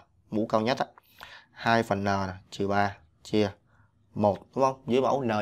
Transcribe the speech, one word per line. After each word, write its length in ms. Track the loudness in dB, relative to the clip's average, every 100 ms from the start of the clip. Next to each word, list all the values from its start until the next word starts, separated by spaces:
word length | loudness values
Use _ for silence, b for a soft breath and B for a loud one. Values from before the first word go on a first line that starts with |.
| _ _ -8
Mũ 160 | -6 0
cao 140 | 0
nhất 160 | 0 -2
á. 60 | -4 -8 B B B B B
Hai 320 | -6 2 2
phần 200 | 2 0
N 20 | 0
nè, 280 | 0 -2 -8 -16
trừ 160 | -6 -2
ba 300 | 2 0 -2 _ _
chia 280 | -4 0 0 -4 _ _ _ _ _
một, 240 | 0 0 0 -6 -2
đúng 80 |
không? 200 | 0 -2 0
Dưới 140 | 0
mẫu 220 | 2 0
N 80 | 0 -2